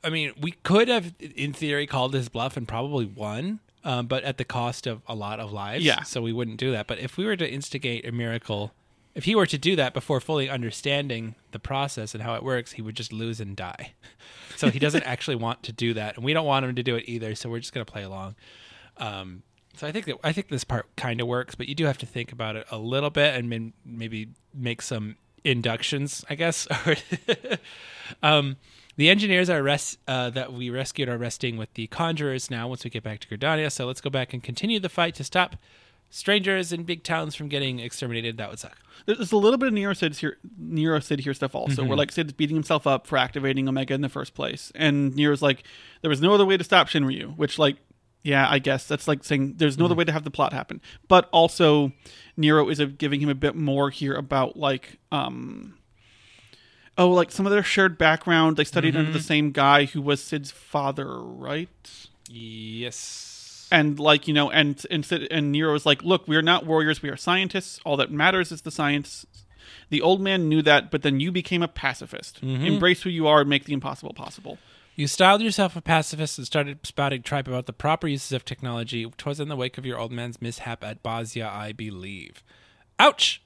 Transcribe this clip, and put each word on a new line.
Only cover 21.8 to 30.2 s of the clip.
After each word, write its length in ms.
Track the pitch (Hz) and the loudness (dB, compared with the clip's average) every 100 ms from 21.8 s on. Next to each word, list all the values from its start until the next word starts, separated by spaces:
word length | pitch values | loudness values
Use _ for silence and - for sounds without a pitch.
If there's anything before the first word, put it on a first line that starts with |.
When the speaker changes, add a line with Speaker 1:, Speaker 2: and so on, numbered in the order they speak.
Speaker 1:
have 140 | 156 131 | -2 -2
to 80 | 117 | -8
think 260 | 123 117 | -10 -10
about 240 | 117 110 110 | -8 -8 -8
it 100 | - | -10
a 80 | 113 | -10
little 320 | 113 135 147 | -4 -2 0
bit 240 | 147 147 | 2 2
and 160 | 131 120 | 2 -4
min-, 240 | 113 113 - | -6 -8 -14
maybe 440 | - 117 113 110 110 - _ | -16 -12 -10 -8 -12 -16 _
make 260 | 139 120 117 | -8 -6 -4
some 360 | - 117 107 107 _ _ | -6 -6 -6 -10 _ _
inductions, 800 | 156 123 117 113 - 143 143 - - | 0 2 0 -2 -4 -4 -4 -8 -10
I 60 | 147 | -2
guess. 300 | 170 160 - - 165 | -2 -2 -4 -2 0
<laughs> 100 | 151 - 170 - - 254 220 - - - - - - | 0 -2 -8 -2 -4 -2 -8 -8 -20 -20 -18 -18 -2
Um, 340 | 151 151 139 135 _ - _ - | 2 4 2 -6 _ -20 _ 2
the 140 | 151 | 6
engineers 400 | 196 208 180 180 | 6 4 2 4
are 120 | 165 | 2
res-, 360 | 139 143 - - - | 2 0 -2 -10 -6
uh, 220 | 131 | -4